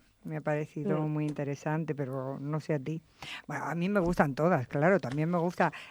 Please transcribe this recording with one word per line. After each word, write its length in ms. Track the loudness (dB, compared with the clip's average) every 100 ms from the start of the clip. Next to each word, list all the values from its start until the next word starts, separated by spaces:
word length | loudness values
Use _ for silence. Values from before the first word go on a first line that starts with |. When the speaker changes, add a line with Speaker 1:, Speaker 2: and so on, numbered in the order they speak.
| _ _
Speaker 1:
Me 120 | -10 -6
ha 40 |
parecido 600 | -2 -2 -4 -4 0 0
Speaker 2:
Mm. 80 | 0
Speaker 1:
muy 120 | 0 -2
interesante, 680 | -2 -4 -4 -2 -2 -2 -4
pero 420 | -4 -4 -6 -6
no 200 | -4 -4
sé 140 | -2
a 40 | -2
ti. 240 | -2 -8 -10 _ -14 -12 -8
Bueno, 160 | -6
a 100 | -4
mí 140 | -2 0
me 100 | 2
gustan 340 | 4 4 2 4
todas, 300 | 4 2 2
claro. 320 | 2 4 4
También 280 | 2 -2 0
me 80 | 2
gusta 340 | 0 2 0 0 -12